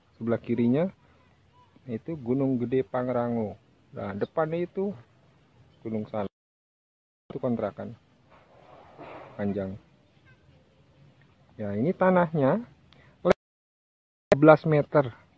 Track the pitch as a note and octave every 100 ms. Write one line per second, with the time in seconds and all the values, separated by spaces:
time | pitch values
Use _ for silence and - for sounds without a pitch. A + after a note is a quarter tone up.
0 | _ _ A#2 A2+ - A#2 A#2+ C3+ F#3 -
1 | _ _ _ _ _ _ _ _ - A2+
2 | - E3 A#2 C3 C3+ B2+ A#2+ C3 B2+ B2+
3 | B2+ B2 A#2+ A#2 G#2 G2 _ _ _ B2
4 | A2 G2+ - - D#3 E3+ F3 - G3 F#3+
5 | - _ _ _ _ _ - _ A#2 A2
6 | G#2+ G#2+ G2 - _ _ _ _ _ _
7 | _ _ _ - C3 A2+ G#2+ - G2+ A#2+
8 | _ _ _ - _ - - - - -
9 | - - - - G2+ G2 F#2+ G2+ - _
10 | _ _ _ - _ - _ _ _ _
11 | - _ _ _ _ - G#2 G2+ C#3 F#3+
12 | F#3 F3+ E3+ D#3+ C3+ G3 A#3+ - _ -
13 | - _ - - _ _ _ _ _ _
14 | _ _ _ C#3+ D3+ D3+ D#3+ D3+ C#3 D3+
15 | C3+ - _